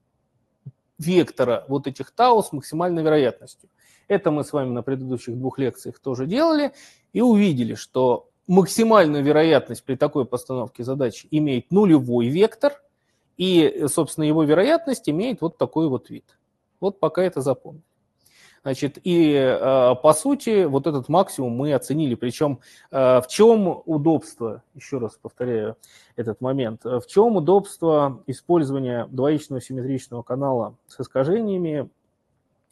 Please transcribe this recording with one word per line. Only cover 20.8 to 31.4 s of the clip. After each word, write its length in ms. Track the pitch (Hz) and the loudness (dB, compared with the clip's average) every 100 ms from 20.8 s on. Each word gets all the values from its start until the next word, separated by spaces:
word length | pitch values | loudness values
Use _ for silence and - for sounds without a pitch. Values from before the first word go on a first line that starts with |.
| 147 | -2
этот 220 | 143 123 | -4 -2
максимум 440 | 165 190 - 123 | 0 0 -4 -6
мы 200 | 117 147 | -4 -2
оценили. 420 | 131 - 147 147 113 | -2 -2 -4 -2 -4
Причём, 440 | 123 - 147 131 _ - _ | -6 -4 -4 -4 _ -20 _
э, 300 | 135 127 127 | 0 4 4
в 60 | 123 | 2
чём 560 | - 220 226 185 139 - | 4 6 6 2 -4 -4
удобство, 760 | 156 156 151 - - 113 110 _ 139 | -2 0 0 -2 -10 -10 -10 _ -20
ещё 240 | - 135 | -10 -8
раз 180 | 110 - | -8 -10
повторяю 560 | 117 - 127 113 107 110 _ _ _ - | -18 -10 -4 -4 -4 -10 _ _ _ -10
этот 240 | 113 104 | -8 -6
момент, 440 | 127 139 117 113 117 | -4 -4 -4 -6 -6
э, 140 | 127 | -6
в 80 | - | -2
чём 300 | 190 233 202 | 2 2 2
удобство 840 | 151 196 196 - 165 151 139 120 - | 2 2 0 -4 0 2 0 -4 -10
использования 800 | 127 - 175 139 139 127 120 113 | -12 0 0 2 -2 -4 -6 -6
двоичного 500 | 131 139 151 151 131 | -2 0 -2 -4 -10
симметричного 640 | - 131 127 131 - 120 | -10 -10 -6 -6 -8 -14
канала 520 | - 131 139 127 104 - _ | -10 -6 -2 -2 -4 -10 _
с 120 | - | -14
искажениями 920 | 123 131 139 214 | -8 -4 -2 -2